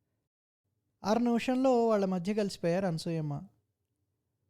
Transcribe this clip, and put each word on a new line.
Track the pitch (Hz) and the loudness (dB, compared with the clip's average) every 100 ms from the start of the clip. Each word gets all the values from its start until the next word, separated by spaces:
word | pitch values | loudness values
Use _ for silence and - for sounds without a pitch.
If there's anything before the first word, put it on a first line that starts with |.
| _ _ _ _ _ _ _ _ _ _ | _ _ _ _ _ _ _ _ _ _
అర | 185 226 | -2 0
నిమిషంలో | 240 233 - 254 262 240 226 | 2 0 0 2 4 4 4
వాళ్ళ | 214 | 2
మధ్య | 190 185 175 | 0 -2 -2
కలిసిపోయారు | 214 202 - 170 180 196 | -2 -2 -2 -2 0 0
అనసూయమ్మ. | 160 175 165 151 143 190 _ _ _ _ _ _ _ _ _ | -2 -4 -4 -4 -6 -10 _ _ _ _ _ _ _ _ _